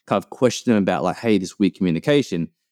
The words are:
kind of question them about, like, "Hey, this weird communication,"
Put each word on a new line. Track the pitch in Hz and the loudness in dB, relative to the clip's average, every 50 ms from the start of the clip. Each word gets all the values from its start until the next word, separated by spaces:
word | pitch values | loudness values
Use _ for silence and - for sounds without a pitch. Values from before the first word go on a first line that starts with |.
| _ | _
kind | - 113 98 | -2 -2 -2
of | - - | -2 -4
question | - - 131 117 - - - 127 | -4 0 0 0 0 0 0 0
them | 113 104 | 2 2
about, | 95 95 90 71 | 2 0 0 0
like, | 78 90 85 | -2 -2 -4
"Hey, | - - 113 107 | -2 0 2 2
this | 95 90 85 - - | 2 0 -2 -2 0
weird | 101 90 - | 0 0 0
communication," | - 95 90 80 82 - 147 147 143 - - 95 82 82 - _ _ _ _ | 0 -2 0 -2 0 0 2 2 2 0 0 -4 -4 -4 -6 _ _ _ _